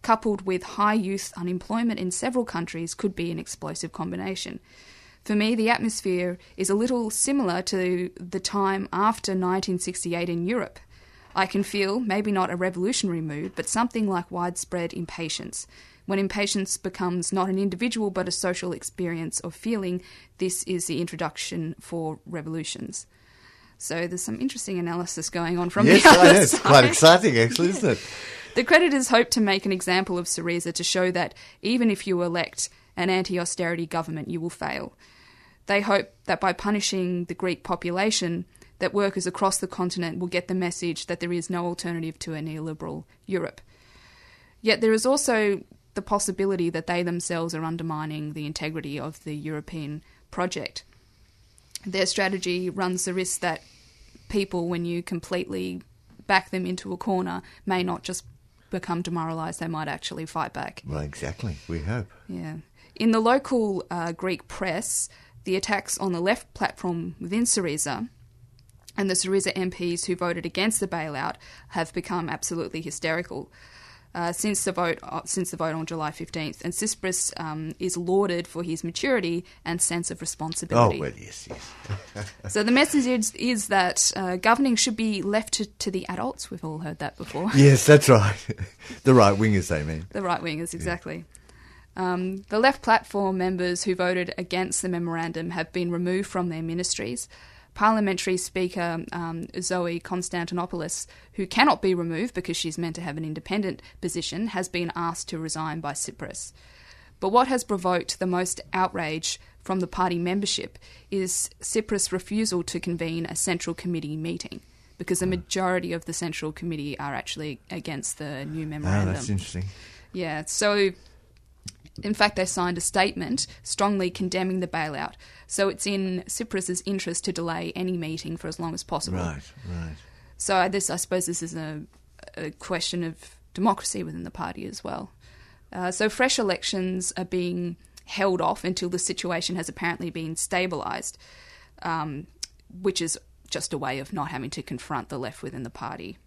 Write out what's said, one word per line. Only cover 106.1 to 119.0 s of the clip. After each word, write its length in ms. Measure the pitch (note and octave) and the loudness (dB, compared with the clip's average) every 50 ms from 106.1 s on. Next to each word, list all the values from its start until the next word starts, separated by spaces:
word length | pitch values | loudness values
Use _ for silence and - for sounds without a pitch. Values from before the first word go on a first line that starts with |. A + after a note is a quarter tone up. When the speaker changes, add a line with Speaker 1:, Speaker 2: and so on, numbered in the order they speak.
| - - D#3 - - - - - - - - - - - - - - - - - - - | -8 -10 -12 -10 -10 -12 -12 -12 -16 -20 -20 -20 -20 -20 -20 -20 -20 -20 -20 -20 -10 -4
Speaker 1:
But 100 | - G3 | -2 4
what 180 | G#3 A#3+ C4 | 4 4 4
has 160 | C4 C4 B3 - | 4 2 -2 0
provoked 560 | - G#3 F#3+ F3 F#3 F3+ F3 - - - - | -2 -4 0 2 2 0 0 0 -4 -6 -4
the 60 | F#3+ | -2
most 340 | F#3 F3+ F3+ F#3 F3+ - - - - - | 0 0 0 -2 -2 -6 -8 -8 -4 0
outrage 640 | F#3 F#3 F#3 - F3+ E3 D3+ D#3 E3 - - - - - - - - | 0 0 0 0 -4 -4 -4 -4 -4 -4 -6 -6 -6 -12 -20 -20 -14
from 180 | - - F#3+ F#3+ | -6 -4 -2 -2
the 80 | F3 | -2
party 300 | - - - F3+ F3+ F3 E3+ | -4 0 0 0 0 0 0
membership 580 | F3 F3 F#3 G3+ G3+ G3 - - - - - - - - - - - - | 0 0 0 0 0 -2 -2 -4 -6 -8 -14 -20 -20 -20 -20 -20 -12 -6
is 380 | G3+ G3 F#3 F3+ - - - - - - | -4 -2 -2 -2 -2 -4 -4 -6 -8 -12
Tsipras' 500 | - - - A3+ G#3+ - G#3+ G3 - - | -8 -2 -2 -2 0 0 -2 -2 0 -2
refusal 520 | F#3 F#3 - - G3+ G#3+ A3 G#3+ F3+ F3+ E3+ | -2 -4 -4 -2 -2 0 0 0 0 -2 -2
to 160 | - - F3 | -4 -6 -4
convene 460 | - F3 E3+ E3 E3 E3 E3 E3+ E3 | -4 -4 -4 -2 -4 -4 -4 -4 -4
a 100 | - E3+ | -4 -4
Central 380 | - - F#3+ F3 F3 - - E3 | -4 -2 -2 -2 -2 -2 -6 -6
Committee 420 | - - F3+ F3 D#3+ D#3+ D3 D3+ | -6 -4 -4 -4 -4 -4 -6 -6
meeting, 440 | D#3 D#3 E3 E3+ F3 - - - - - - - - - - - | -6 -6 -6 -6 -8 -8 -12 -14 -16 -18 -20 -20 -20 -20 -20 -14
because 220 | - F3 - F#3 - | -12 -4 -2 -2 0
the 60 | F3+ | 2
Speaker 2:
Hmm. 60 | C#3 | 0
Speaker 1:
majority 640 | E3 F3+ - - - F#3+ F#3+ F3+ F#3 F3+ F3 F3 E3+ | 0 -2 -4 -4 -2 0 0 2 0 0 -2 -4 -6
of 120 | E3+ - | -6 -6
the 80 | - E3 | -8 -6
Central 380 | - F3 E3 D3+ - - D#3 | -6 -6 -6 -6 -6 -6 -8
Committee 460 | D#3 - E3+ E3+ D#3+ D3+ C#3+ D3 C3+ - | -8 -6 -6 -6 -6 -4 -6 -6 -6 -6
are 140 | C#3+ C#3+ C3+ | -6 -6 -6
actually 440 | B2+ - - - - D3+ D3+ C3+ - _ _ | -6 -6 -8 -8 -6 -6 -8 -8 -10 _ _
against 460 | - E3+ - - D3+ C#3 C#3+ - - - | -12 -10 -8 -6 -8 -6 -6 -8 -8 -8
the 260 | D3+ C#3+ C#3+ C3 C#3 | -8 -8 -8 -8 -8
new 200 | D3+ D3+ D#3+ D#3 | -8 -6 -6 -6
Speaker 2:
Ah, 40 | D3+ | -6
Speaker 1:
memorandum. 440 | D3+ D3+ D3 F2+ F#2+ G2+ | -8 -6 -2 0 2 2